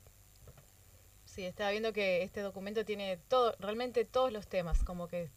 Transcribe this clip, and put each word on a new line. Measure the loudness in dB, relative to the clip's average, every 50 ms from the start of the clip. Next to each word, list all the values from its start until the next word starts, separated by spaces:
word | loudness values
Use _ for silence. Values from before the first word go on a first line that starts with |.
| -18 -20 -20 -20 -20 -20 -20 -20 -20 -20 -20 -20 -20 -20 -20 -20 -20 -20 -20 -20 -20 -20 -20 -20 -20
Sí, | -16 -12 -8 -8
estaba | -8 -4 -2 0 0
viendo | 0 0 0 -2 0
que | 2 2 2 4 2 0
este | 0 -4 -4
documento | -6 -4 -6 -6 -8 -4 -2 -2 -2
tiene | -2 -4 -4 -4 -4 -6 -6 -2 2
todo, | 4 6 6 4 2 0
realmente | -4 -4 -4 -2 -4 0 0 0 0
todos | 2 2 2 2 2 0
los | -4 -8 -4
temas, | -2 -2 0 2 4 4 4
como | 2 -2 -6 -8
que | -6 -6 -6 -6 -6 -8